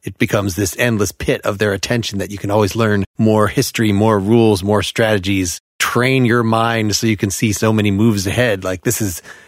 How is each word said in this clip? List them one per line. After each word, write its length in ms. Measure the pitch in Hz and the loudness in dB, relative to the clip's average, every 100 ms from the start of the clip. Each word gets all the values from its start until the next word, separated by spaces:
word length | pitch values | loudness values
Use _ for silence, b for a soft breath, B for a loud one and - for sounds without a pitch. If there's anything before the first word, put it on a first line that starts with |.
it 140 | - - | -14 -4
becomes 380 | 110 110 98 87 | -2 0 -2 -2
this 200 | 101 - | -2 -2
endless 340 | 120 110 101 | -2 0 -2
pit 300 | - - 123 | -2 -4 -2
of 160 | 107 98 | -2 -2
their 160 | 107 | -2
attention 460 | 98 - 120 110 101 | -2 -2 -4 -4 -6
that 120 | 95 | -8
you 60 | 98 | -8
can 140 | 101 | -2
always 240 | 104 101 110 | 0 0 0
learn 280 | 113 104 92 - | 0 0 -2 0
more 300 | 110 107 104 | 2 4 2
history, 440 | - 123 - 110 | 0 -2 -2 0
more 280 | 98 110 104 | 2 2 2
rules, 440 | 95 117 110 98 | 2 4 4 2
more 200 | 98 107 | 0 -2
strategies, 760 | - - 110 107 92 98 90 - - - | -2 0 0 0 0 -2 -2 -6 -12 -6
train 460 | - - 127 135 120 | -4 0 2 2 2
your 180 | 120 | 2
mind 520 | 113 113 117 113 110 98 | 2 0 0 0 -2 -2
so 100 | 117 | 0
you 100 | 104 | 0
can 120 | 101 | -2
see 220 | - 117 | 0 -2
so 200 | 98 110 | 0 0
many 180 | 110 104 | 2 2
moves 340 | 98 117 101 95 | 2 2 2 -2
ahead. 380 | 107 123 98 | 0 0 -2
Like, 200 | 92 92 | -4 -4
this 180 | 123 113 | -4 -2
is 200 | 104 85 B B | -4 -6 B B